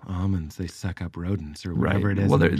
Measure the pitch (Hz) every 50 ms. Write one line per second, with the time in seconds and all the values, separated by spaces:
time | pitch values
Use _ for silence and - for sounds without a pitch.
0 | - 90 92 90 95 98 95 90 78 73 - - 90 87 - - - 92 92 -
1 | 87 85 - 82 85 92 101 - 78 73 73 - - 92 82 82 - 78 95 98
2 | - 101 98 98 101 98 98 - 87 80 76 -